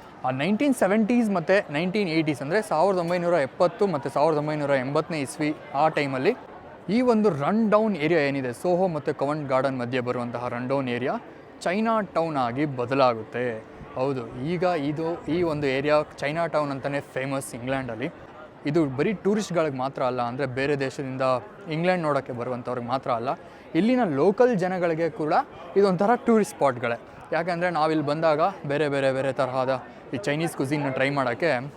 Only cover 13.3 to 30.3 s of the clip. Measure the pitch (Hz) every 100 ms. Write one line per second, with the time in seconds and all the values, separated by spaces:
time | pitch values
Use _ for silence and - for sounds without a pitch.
13.3 | 120 123 110 - - - 131 135 131 113
14.3 | 123 143 175 180 170 143 151 165 170 -
15.3 | 170 170 147 143 131 147 151 151 - 143
16.3 | 160 165 151 143 135 139 143 - 135 135
17.3 | 139 135 120 127 135 127 113 151 - -
18.3 | - - - 147 160 143 127 185 202 190
19.3 | 214 196 170 156 131 131 147 127 127 120
20.3 | 127 135 123 139 143 135 - 135 131 131
21.3 | 127 - - - 156 175 180 156 139 131
22.3 | 120 120 123 123 123 120 131 143 117 127
23.3 | 175 - - - 160 220 254 202 135 180
24.3 | 202 254 202 180 185 175 160 165 - 156
25.3 | 202 277 - - 196 202 175 202 240 -
26.3 | 220 190 - 139 123 117 117 - - -
27.3 | 160 175 170 180 165 160 156 143 151 160
28.3 | 151 185 185 143 143 147 139 135 131 135
29.3 | 127 131 131 127 127 - - - 135 143